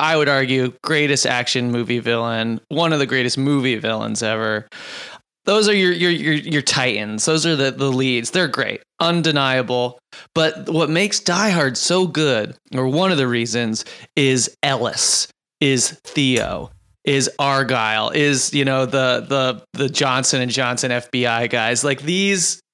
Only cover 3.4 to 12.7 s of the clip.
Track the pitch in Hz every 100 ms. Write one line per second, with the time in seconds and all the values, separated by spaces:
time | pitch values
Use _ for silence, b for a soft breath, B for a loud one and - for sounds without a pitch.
3.4 | 139 143 127 113 113 110 110 107 113 110
4.4 | 110 107 - B B B B B _ _
5.4 | - 208 214 208 180 175 175 175 147 151
6.4 | 143 147 135 139 127 104 104 107 - 160
7.4 | 165 151 135 127 139 127 131 123 117 185
8.4 | 165 - 110 - - - 165 175 160 147
9.4 | 135 131 120 123 123 123 _ B B -
10.4 | 160 - - 160 151 160 202 208 - 175
11.4 | 214 175 139 120 - 180 185 147 151 117
12.4 | 104 - _